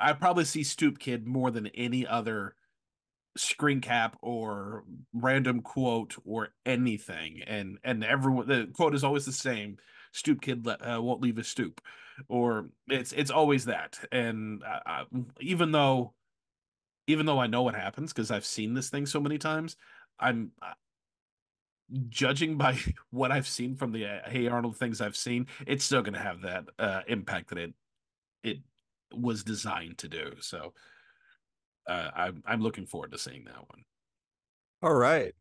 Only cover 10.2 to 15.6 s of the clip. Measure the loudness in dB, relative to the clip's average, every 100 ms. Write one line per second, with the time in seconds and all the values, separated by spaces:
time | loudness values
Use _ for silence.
10.2 | 2 2 2 -2 -2 -4 -2 -2 0 0
11.2 | 0 0 -4 -2 -4 -6 -20 -20 -20 -18
12.2 | -4 2 2 2 -4 _ -2 -2 0 -2
13.2 | 2 6 6 6 2 -2 -4 -10 -4 0
14.2 | 0 -2 -6 -8 -6 -8 -6 -6 -4 -6
15.2 | -6 -8 -2 2